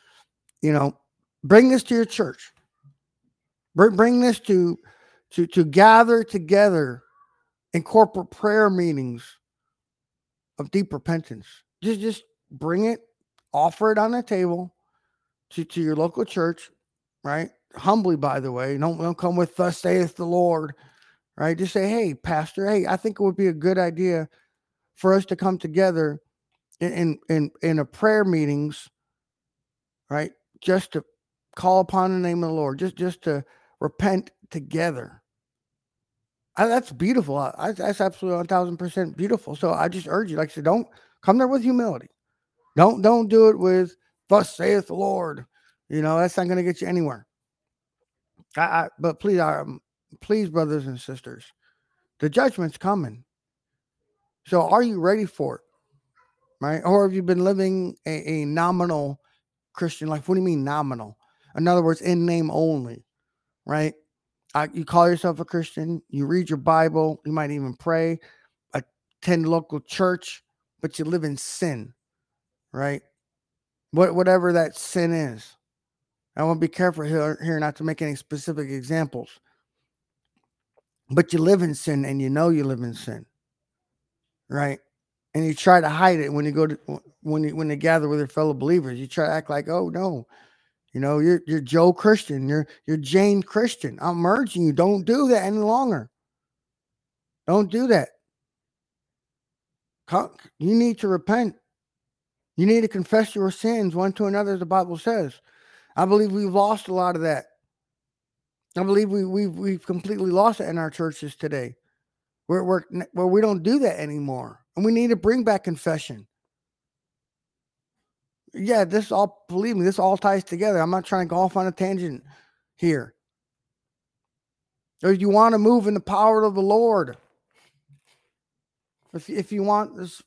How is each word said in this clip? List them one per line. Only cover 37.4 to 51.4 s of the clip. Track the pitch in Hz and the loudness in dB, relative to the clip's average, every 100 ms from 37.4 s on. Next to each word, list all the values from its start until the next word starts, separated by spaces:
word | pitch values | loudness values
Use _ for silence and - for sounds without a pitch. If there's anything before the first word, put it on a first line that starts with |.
| 135 - | -4 -4
I, | 196 | -6
that's | 185 208 202 | -4 -4 -2
absolutely | 190 - 185 175 | -2 -2 -4 -4
one | 170 | 0
thousand | 185 175 170 | 0 0 -4
percent | 180 190 170 151 | -6 -4 -6 -4
beautiful. | 208 233 - 147 | -2 -2 -4 -4
So | 170 | -2
I | 160 170 | 0 -2
just | 185 - | -4 -4
urge | 185 202 | -4 -2
you, | 156 | -4
like | 156 | -6
I | |
said, | 156 | -2
don't | 151 226 - _ _ _ | 0 0 -2 _ _ _
come | - 233 | 2 2
there | 254 | 2
with | 269 | 0
humility. | 240 247 226 123 - _ _ _ _ _ _ 147 | 0 0 0 -4 -12 _ _ _ _ _ _ 4
Don't, | 196 208 | 6 6
don't | 208 233 214 | 4 4 4
do | 220 220 | 6 8
it | 196 | 6
with | 185 185 180 - _ _ - | 2 2 0 -6 _ _ 2
"Thus | 202 175 - | 2 2 -2
saith | 185 202 - | 0 0 -2
the | 175 | -6
Lord." | 196 196 165 139 131 _ _ _ - | -4 -4 -6 -10 -18 _ _ _ -8
You | 151 | -4
know, | 151 165 | 0 2
that's | 180 - | 0 0
not | 180 | -2
gonna | 180 | -2
get | 180 165 | -2 -4
you | 180 | -4
anywhere. | 180 151 113 - _ _ _ _ _ _ _ _ _ _ _ _ - | -2 -2 -6 -16 _ _ _ _ _ _ _ _ _ _ _ _ -4
I, | |
I, | 170 165 165 - | 0 0 -4 -4
but | 175 147 | -6 -2
please, | 208 180 | 0 0
um, | 156 147 147 127 _ _ _ - | 0 -2 -8 -14 _ _ _ -14
please, | - 214 185 | -4 -2 0
brothers | 160 151 151 135 | -2 -2 -4 -6
and | 123 | -12
sisters, | - 131 123 120 | -14 -16 -18 -20